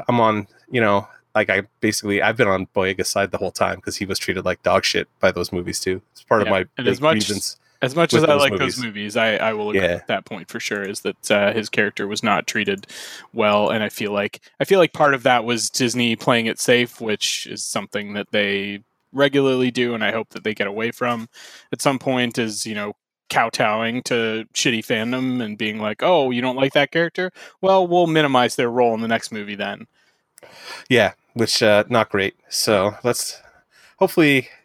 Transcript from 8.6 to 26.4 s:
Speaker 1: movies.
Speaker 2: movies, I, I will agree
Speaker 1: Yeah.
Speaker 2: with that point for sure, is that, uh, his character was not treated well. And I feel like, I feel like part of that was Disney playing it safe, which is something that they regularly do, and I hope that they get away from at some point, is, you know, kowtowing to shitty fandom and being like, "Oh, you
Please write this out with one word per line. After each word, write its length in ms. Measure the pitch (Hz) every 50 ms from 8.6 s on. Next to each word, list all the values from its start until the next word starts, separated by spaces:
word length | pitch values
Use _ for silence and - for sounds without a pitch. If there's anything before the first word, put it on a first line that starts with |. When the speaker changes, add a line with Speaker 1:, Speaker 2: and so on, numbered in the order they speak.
| 139 131 - 123
Speaker 1:
movies. 60 | 123
Speaker 2:
movies, 340 | 113 101 104 104 104 101 120
I, 180 | 113 110 107 95
I 160 | - 110 110
will 160 | 107 104 104
agree 140 | 104 95 95
Speaker 1:
Yeah. 100 | 85 87
Speaker 2:
with 120 | 85 - -
that 180 | 113 98 -
point 240 | - 113 104 - -
for 100 | - 117
sure, 220 | - - 107 104 101
is 160 | 95 101 -
that, 300 | - 101 98 - - -
uh, 220 | 110 104 101 101 -
his 160 | 117 107 104
character 380 | - - 107 101 - - 104 98
was 140 | 104 107
not 240 | - 110 101 85 -
treated 400 | - - 113 104 101 98 98 98 - - - - - - - - - -
well. 360 | 113 110 104 104 104 104 -
And 120 | - 110
I 60 | 107 104
feel 220 | - - 113 101
like, 300 | 104 101 101 107 - - _ _ _ -
I 60 | 139
feel 140 | - 196 190
like 120 | 170 151
part 220 | - - 156 147 139
of 100 | 131 117
that 220 | 135 127 120 110
was 240 | 117 120 113 107 -
Disney 480 | - - 131 120 113 123 120 117 113 107
playing 300 | - - 127 117 113 113
it 120 | - -
safe, 400 | - - 123 120 120 120 - -
which 480 | 117 110 104 - - - - - - -
is 160 | - 104 -
something 500 | - - 110 101 - - 107 104 101 104
that 140 | 104 104 -
they 480 | - 107 104 101 101 98 98 101 101 101 - _ _ _ _ _ -
regularly 580 | 131 139 143 135 143 139 135 131 127 127 127
do, 220 | 117 127 123 120 120
and 100 | 113 107
I 80 | 101
hope 200 | 110 113 110 -
that 120 | - 95 -
they 100 | 107 107
get 140 | - 104 101
away 240 | 101 107 110 117
from 380 | 117 - 123 120 120 113 113 - _ - - - - - - _
at 100 | - 120
some 180 | - 151 135 123
point, 380 | - 139 131 127 123 120 113 -
is, 280 | 117 110 104 101 -
you 100 | 110 110
know, 220 | 104 104 104 104 - _ _ _ _ _ -
kowtowing 760 | - 143 120 113 - - 127 110 107 110 113 113 117 127 120
to 420 | - 127 120 113 110 110 110 113 - _
shitty 320 | - - 147 120 113 110
fandom 560 | - 123 110 110 117 123 131 131 131 127 127
and 160 | 120 107 104 104
being 220 | 110 107 107 110
like, 240 | 107 107 104 - -
"Oh, 260 | 165 185 160 139 131
you 100 | 123 120